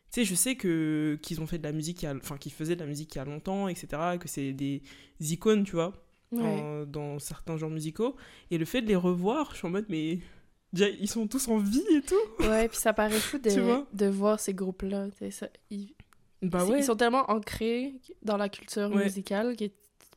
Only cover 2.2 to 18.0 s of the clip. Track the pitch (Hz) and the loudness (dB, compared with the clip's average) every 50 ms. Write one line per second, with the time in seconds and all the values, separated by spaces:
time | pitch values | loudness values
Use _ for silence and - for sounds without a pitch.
2.2 | - - 151 135 - 151 - - 156 156 175 170 165 143 147 143 156 156 - 147 | -8 -10 -10 -10 -10 -12 -8 -6 -4 -2 -2 -2 -4 -6 -8 -8 -10 -10 -10 -8
3.2 | 131 139 147 156 - 196 190 196 196 190 175 170 - - - 147 165 175 180 175 | -8 -8 -8 -8 -4 -4 -2 -2 -2 -2 -4 -6 -8 -8 -6 -4 -2 -2 -2 -4
4.2 | 175 151 - - 139 135 135 135 143 139 139 135 135 - - - - - _ - | -6 -8 -6 -4 -4 -4 -4 -4 -4 -4 -4 -4 -8 -14 -20 -20 -20 -20 _ -6
5.2 | 160 151 165 165 - 220 214 208 202 - - 165 165 180 196 - - _ _ _ | -4 -2 -2 2 4 4 4 6 4 2 0 -2 -2 -2 -4 -10 -18 _ _ _
6.2 | _ _ 240 233 233 220 208 151 151 151 151 147 151 143 139 147 147 147 143 147 | _ _ -4 -2 0 0 0 -2 -2 -4 -6 -6 -8 -8 -8 -8 -6 -6 -6 -8
7.2 | - - 156 - - - 165 156 156 156 160 160 151 160 156 - 220 254 269 - | -8 -10 -10 -10 -6 -6 -4 -4 -4 -4 -4 -4 -6 -6 -2 -2 -2 -2 -2 -6
8.2 | - - - - - - 175 165 160 156 - 262 233 214 208 180 175 180 180 175 | -14 -20 -20 -20 -8 -4 -2 -2 -2 0 0 0 2 4 4 4 4 4 2 2
9.2 | 175 202 247 311 294 - - - - 175 175 202 214 - 175 160 156 156 175 180 | 2 2 2 0 -2 -4 -6 -6 -4 -2 -2 -2 -2 -2 -4 -2 -2 -2 -2 -4
10.2 | - - - - - _ _ _ _ _ - 170 196 202 - - 196 208 - 233 | -6 -10 -18 -20 -20 _ _ _ _ _ 0 2 2 2 2 -2 -4 -4 -2 -2
11.2 | 220 208 - 269 262 233 220 220 202 202 214 269 381 440 320 294 269 - 370 392 | -2 -2 -2 -2 0 2 2 2 2 2 2 2 4 6 4 4 4 4 2 2
12.2 | 453 427 - - 320 226 220 220 226 226 - - - 226 214 - 214 214 214 220 | 2 2 0 2 2 4 4 4 2 2 0 2 2 2 4 4 2 2 2 2
13.2 | 214 - - 277 262 220 202 190 - 240 240 269 285 - - 196 202 196 196 196 | 0 0 -4 0 2 4 4 6 6 4 4 2 0 -4 -2 0 2 2 2 4
14.2 | 196 208 214 214 - - 196 185 196 185 185 - - 190 196 196 196 202 202 - | 4 4 4 2 0 -2 -2 -2 -2 -4 -4 -4 -4 -4 -2 -4 -4 -6 -8 -8
15.2 | 208 196 202 - 208 - - - _ _ 208 202 202 202 302 - - _ _ _ | -10 -10 -8 -10 -12 -12 -14 -18 _ _ -10 -10 -10 -12 -16 -20 -20 _ _ _
16.2 | _ _ _ _ - 180 170 180 180 190 240 285 277 269 226 208 240 233 233 269 | _ _ _ _ -2 0 2 2 4 4 4 4 4 2 4 4 4 4 4 4
17.2 | 269 - 208 226 202 - - - 220 226 233 240 254 285 269 262 | 4 2 2 0 0 -4 -4 -2 0 0 0 0 -2 -4 -8 -12